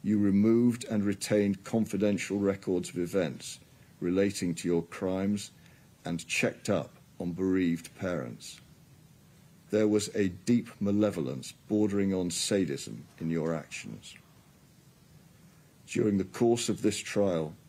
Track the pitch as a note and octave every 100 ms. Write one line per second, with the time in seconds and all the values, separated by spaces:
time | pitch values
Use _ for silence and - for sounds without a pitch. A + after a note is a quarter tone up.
0 | G2+ G#2 G2+ G2 A2 A#2 B2 A#2+ - A2
1 | G2+ G2 - G#2 G2+ G2 - A#2 G#2+ G2
2 | G#2 G2 - G2+ G2 F#2+ - F2+ F2 F2
3 | F2 G2 D#2+ B1+ - - - - - -
4 | F2+ F#2 G2+ G2 F2+ E2+ F2 E2+ E2 -
5 | F#2 F#2+ G2 G#2 - - - - - -
6 | - E2+ - - A#2 - - F#2 - -
7 | - - F2 F2 F#2+ F#2 F2 E2 - -
8 | F#2+ E2+ B1 A1+ - - - - - -
9 | - - - - - - - G#2+ G#2+ G#2+
10 | G2+ G#2+ G2 F#2 - A#2+ - - G2+ G2+
11 | G#2+ F2 C2 C2 - - - G#2+ G#2+ G2+
12 | G2 F#2+ F2+ E2+ - G#2 E2+ C#2 - A1
13 | - - D#2+ E2 D#2 D#2 - - - -
14 | - - - - _ - - - - _
15 | - - - - - - - _ - -
16 | A2+ G2 F#2 - A#2 A#2+ - G#2 G#2+ G2+
17 | - G#2 G2+ E2+ D#2 -